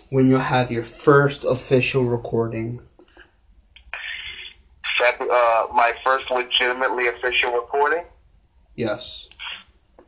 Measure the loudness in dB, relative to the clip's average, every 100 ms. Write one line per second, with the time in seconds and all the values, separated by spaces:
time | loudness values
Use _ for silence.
0 | -4 2 4 4 2 0 0 -4 -8 -2
1 | 4 6 4 0 -2 -2 2 2 2 0
2 | 0 -2 -2 -2 -2 -4 -6 -8 -14 _
3 | _ _ -20 _ _ _ _ -20 _ -14
4 | -12 -14 -14 -16 -18 -20 _ _ -6 2
5 | 2 2 2 4 4 4 2 2 2 2
6 | 0 0 0 -4 0 0 0 0 -2 0
7 | -2 -2 -2 0 0 -2 -2 0 0 0
8 | -4 _ _ _ _ _ _ -6 -6 -6
9 | -10 -14 -16 -16 -14 -14 -18 _ _ _